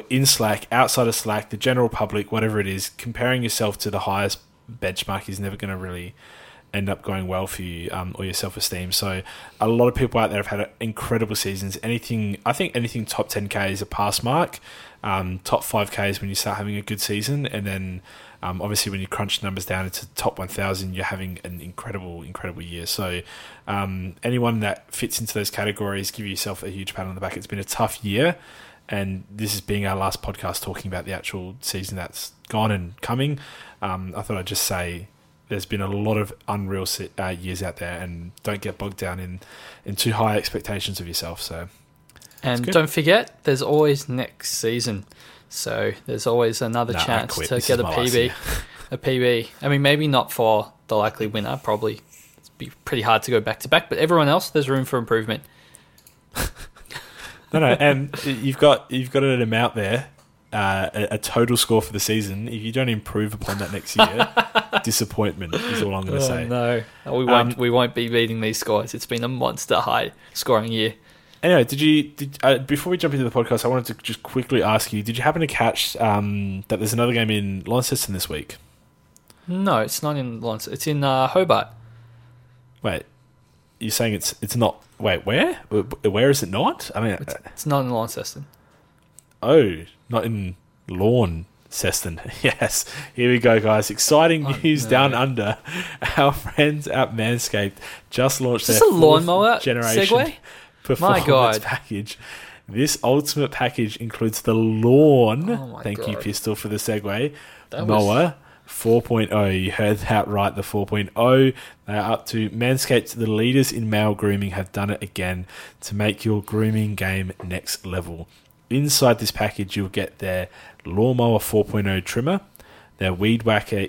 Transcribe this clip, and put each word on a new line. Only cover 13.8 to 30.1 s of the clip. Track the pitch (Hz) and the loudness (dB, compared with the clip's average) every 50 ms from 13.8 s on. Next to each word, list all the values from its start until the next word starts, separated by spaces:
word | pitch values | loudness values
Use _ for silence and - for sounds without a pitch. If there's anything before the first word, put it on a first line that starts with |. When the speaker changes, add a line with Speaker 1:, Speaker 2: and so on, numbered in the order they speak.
Speaker 1:
a | 101 - | -6 -6
pass | - 98 101 104 101 - | -4 -2 -2 -2 -2 -2
mark. | - 117 131 160 175 - - - - - - - - - - - | -2 0 0 0 0 -2 -4 -12 -20 -20 -20 -20 -20 -20 -18 -10
Um, | - 104 98 95 95 90 90 92 - | -6 -4 -4 -2 -2 -4 -6 -8 -4
top | - - - - | -2 -2 -2 0
five | - - 110 104 101 | 0 -2 -2 -2 -2
K | - - 110 98 | -2 -4 -2 -2
is | 98 - | -2 -4
when | - 98 | -6 -6
you | 98 | -4
start | - - 107 98 98 | -4 -4 -4 -4 -4
having | 104 104 104 | -4 -6 -6
a | 101 | -6
good | 101 - 107 101 | -6 -6 -6 -4
season, | - - 104 104 104 120 143 143 143 127 | -4 -2 -2 -2 -2 -2 -2 -2 -4 -4
and | - 107 101 | -4 -4 -4
then, | 101 95 95 95 92 90 92 - - - - - - - - - | -4 -4 -4 -6 -6 -8 -10 -12 -16 -20 -20 -20 -20 -18 -10 -8
um, | 90 90 92 | -6 -6 -4
obviously | - 104 107 104 - 107 | -4 -2 -2 -2 -2 -2
when | 98 98 | -4 -6
you | 95 - | -6 -6
crunch | - - 104 98 - - | -4 -4 -4 -4 -4 -4
numbers | - 98 95 95 95 | -4 -6 -6 -6 -6
down | - 95 92 95 | -4 -4 -4 -4
into | 92 - - - - - | -6 -8 -10 -12 -12 -8
top | - - - - - | -4 -4 -4 -4 -4
one | 92 90 | -8 -8
thousand, | - - 98 98 95 92 95 92 92 | -6 -4 -2 -2 -2 -4 -4 -6 -6
you're | 95 95 | -6 -6
having | - - 92 95 92 90 85 - | -6 -6 -6 -8 -10 -10 -10 -12
an | 90 90 87 | -12 -12 -12
incredible, | 78 85 90 - - 120 98 98 92 90 85 85 | -14 -14 -14 -14 -12 -10 -10 -10 -10 -12 -12 -14
incredible | 80 69 92 - - 92 87 87 | -14 -14 -12 -10 -10 -10 -10 -10
year. | 87 87 87 85 85 | -12 -12 -10 -10 -8
So, | - - - 101 92 90 87 87 - - - - - - - - - | -6 -4 -4 -4 -4 -4 -6 -8 -10 -16 -20 -20 -20 -20 -16 -8 -6
um, | 101 101 98 95 95 92 90 92 85 - - | -4 -2 -2 -4 -4 -6 -8 -10 -10 -6 -4
anyone | 120 123 123 120 120 117 110 | -2 0 0 2 2 0 0
that | 107 101 101 - - _ - | 0 -2 -4 -6 -10 _ -10
fits | - - 113 - - | -6 -6 -4 -4 -6
into | 117 110 - | -6 -6 -4
those | 110 104 - | -4 -4 -4
categories, | - - 101 107 101 - 107 101 98 98 95 - | -4 -4 -4 -4 -4 -4 -4 -4 -4 -4 -6 -6
give | - - 107 101 | -8 -8 -8 -8
yourself | 95 - - 101 98 - - | -6 -6 -6 -6 -8 -8 -10
a | 95 | -10
huge | 92 95 95 95 - | -10 -10 -10 -10 -10
pat | - 95 92 | -10 -10 -10
on | 92 | -8
the | 92 | -8
back. | 98 92 - - | -8 -8 -8 -8
It's | 98 - | -10 -10
been | - 101 | -8 -8
a | 98 | -6
tough | - - - 117 107 - - - | -6 -4 -2 -2 -2 -2 -4 -4
year, | 104 98 107 139 170 175 - - - - - - - - - _ - | -2 0 2 2 2 0 -2 -8 -20 -20 -20 -20 -20 -20 -20 _ -8
and | - 101 98 98 95 92 - - | -6 -4 -4 -4 -6 -8 -10 -12
this | 101 104 110 104 101 | -10 -6 -6 -4 -4
is | 101 | -6
being | - - 101 101 101 98 | -4 -4 -4 -2 -2 -2
our | 95 | -2
last | 98 95 98 | -2 -2 -4